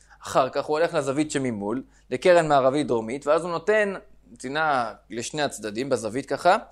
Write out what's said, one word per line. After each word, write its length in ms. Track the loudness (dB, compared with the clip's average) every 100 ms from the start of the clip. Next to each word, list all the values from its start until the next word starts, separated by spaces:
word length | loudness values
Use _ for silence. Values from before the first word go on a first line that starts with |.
| _ -20
אחר 260 | -2 0 2
כך 160 | -2
הוא 140 | -2 0
הולך 160 | 0
לזווית 360 | 0 -2 -2 -2
שממול, 520 | -2 -4 -4 -4 -6 -8 _ _
לקרן 380 | 0 6 6 6
מערבית 380 | 4 4 2 0
דרומית, 400 | -2 -2 -6 0
ואז 160 | 0
הוא 80 | 0
נותן 440 | -4 0 2 2 -4 -12 -20 _
נתינה 640 | -14 -8 -2 0 0 -2 -8 _
לשני 320 | -10 -8 -4
הצדדים 460 | -4 -4 -8 -6 -2
בזווית 380 | -2 -2 -6 -6
ככה, 300 | 0 2 2 0